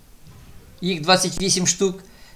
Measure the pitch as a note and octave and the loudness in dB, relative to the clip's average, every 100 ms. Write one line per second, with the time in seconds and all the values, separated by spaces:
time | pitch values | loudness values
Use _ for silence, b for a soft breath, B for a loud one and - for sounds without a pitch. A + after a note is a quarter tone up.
0 | - - - - - - - - F3+ E3+ | -20 -20 -20 -20 -20 -20 -20 -8 -4 -2
1 | E3 F#3 F#3 - F#3+ F#3 F3+ - G3 F#3 | 2 2 2 -2 0 0 0 2 0 -2
2 | - b b | -14 b b